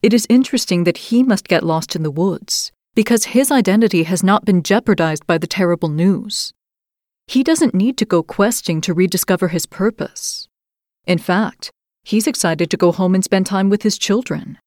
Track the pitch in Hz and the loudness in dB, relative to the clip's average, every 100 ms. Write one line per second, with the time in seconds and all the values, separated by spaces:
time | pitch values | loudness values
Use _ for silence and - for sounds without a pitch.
0 | 226 233 - 240 262 247 - 175 175 170 | 4 2 4 2 4 -2 0 0 0 -2
1 | - 233 262 196 - 170 165 160 - 170 | -2 2 2 0 0 0 0 -2 -4 -6
2 | 156 143 190 175 - - - _ _ - | -4 0 -2 -2 -6 -6 -8 _ _ -2
3 | 214 233 - 233 277 277 190 202 226 180 | 2 0 2 2 2 2 2 2 2 2
4 | 160 185 185 202 - 180 156 202 247 202 | 0 0 2 2 2 0 2 0 2 0
5 | 165 151 - 165 160 - 180 170 170 151 | 0 -2 -2 -2 -2 -2 0 0 -2 0
6 | 180 185 208 - - _ _ _ _ _ | 0 0 -4 -10 -10 _ _ _ _ _
7 | _ _ _ 262 269 320 277 185 214 262 | _ _ _ -2 2 2 2 2 0 0
8 | - 175 165 - 202 240 - 160 160 170 | 0 0 -2 0 0 0 -4 -4 -2 0
9 | 185 180 - 180 180 170 - - 196 220 | 0 0 -2 0 0 -4 -8 -4 -4 -2
10 | - - - - - _ _ _ _ _ | -10 -10 -12 -12 -16 _ _ _ _ _
11 | - 175 - 185 220 - - _ _ _ | -4 -2 0 -2 -2 -6 -18 _ _ _
12 | - 208 262 254 175 160 170 180 175 170 | -2 -2 0 -2 -2 -2 -2 2 2 2
13 | 185 190 190 190 190 196 196 208 214 196 | 0 0 2 0 0 0 0 0 0 -2
14 | - 208 254 - - - | -2 -2 -2 -8 -10 -18